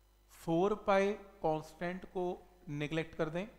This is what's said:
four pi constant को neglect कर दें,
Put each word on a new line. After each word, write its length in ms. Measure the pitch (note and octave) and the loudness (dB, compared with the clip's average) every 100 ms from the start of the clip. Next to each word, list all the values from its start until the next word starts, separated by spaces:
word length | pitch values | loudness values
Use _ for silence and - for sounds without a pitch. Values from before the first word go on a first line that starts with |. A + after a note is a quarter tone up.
| _ _ _ - | _ _ _ -10
four 340 | - E3 G3 G#3 G#3 | 0 4 4 2 4
pi 260 | G3 G3 G#3 - - | 4 4 0 -8 -4
constant 640 | D#3+ D#3 D3+ - F3 F#3 - | 0 0 -4 -6 -6 -4 -6
को 180 | F#3 F3+ F#3 - - - | -4 -2 -4 -10 -18 -8
neglect 440 | D3 D3 D#3+ D#3 - | -4 -2 -2 -2 -2
कर 120 | D#3 | -2
दें, 160 | E3+ A3 | -2 -6